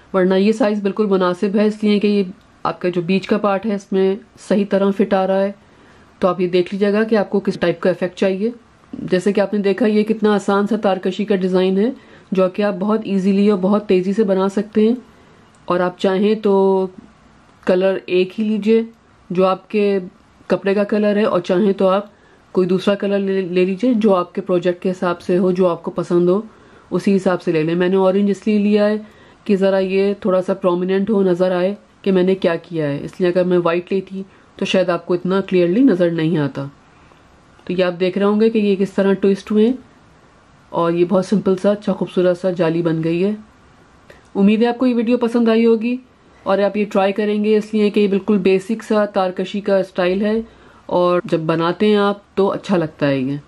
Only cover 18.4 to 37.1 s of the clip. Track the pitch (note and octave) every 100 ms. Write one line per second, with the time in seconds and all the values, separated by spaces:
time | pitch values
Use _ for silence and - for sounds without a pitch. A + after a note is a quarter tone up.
18.4 | G#3+ G#3+ G3+ A3+ A3+ - _ _ - F3+
19.4 | F#3 F#3 - G#3+ G3+ G3 F3+ - _ _
20.4 | - F#3 G3 G3 G3+ G#3+ G#3 G3+ G#3+ F3+
21.4 | F3 F3+ G#3+ F#3+ F#3+ F#3+ G#3 _ _ _
22.4 | _ - F3+ F#3 G3+ G3+ G3+ G3+ G3 F#3+
23.4 | F3+ F3+ F#3 F#3 B3 A3+ G#3+ F#3 F3 -
24.4 | F#3+ F3+ F3+ F3 F#3+ F#3 F#3 E3+ - F3+
25.4 | F#3 F3+ F#3 E3 F#3 F3+ E3 F3 F3 F#3+
26.4 | A3+ - - - - F3+ G3+ G3 F#3 F3+
27.4 | - D#3+ D#3 E3+ F3+ F#3+ F#3+ F#3+ G3+ F#3+
28.4 | - G#3 G3+ G#3 G#3 G#3+ G#3+ - - -
29.4 | - F#3+ F#3+ F#3+ F#3+ F#3+ G3 G3+ G#3 F#3
30.4 | F#3 F#3+ F#3 F3 F3+ F#3+ G3 G3+ F#3+ F3
31.4 | F#3 F3+ F#3 G3+ - _ G3 F#3 F3+ F#3+
32.4 | F#3+ E3 - E3 D3 C#3+ D#3+ - F3+ F3+
33.4 | F3+ F3+ E3+ F3 F3 G3 F#3 F#3+ G3 -
34.4 | _ - F#3+ F#3+ F3+ E3+ - F3+ F3+ F#3+
35.4 | F#3+ F#3 F3 G3 C4+ F#3 F3 E3 D#3+ D#3+
36.4 | C#3+ C#3 C#3 - _ _ -